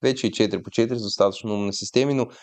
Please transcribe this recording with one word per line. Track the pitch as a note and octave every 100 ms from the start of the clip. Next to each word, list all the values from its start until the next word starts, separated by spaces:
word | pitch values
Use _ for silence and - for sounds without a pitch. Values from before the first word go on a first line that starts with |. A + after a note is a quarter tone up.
вече | C3 B2+ G#2+
и |
четири | - G#2+ F#2+
по | -
четири | - A2+ A#2+
с |
достатъчно | G2+ - G2+ - A2+
умни | G2+ G2+
системи, | - G2 B2 C#3
но | C3+ A#2 -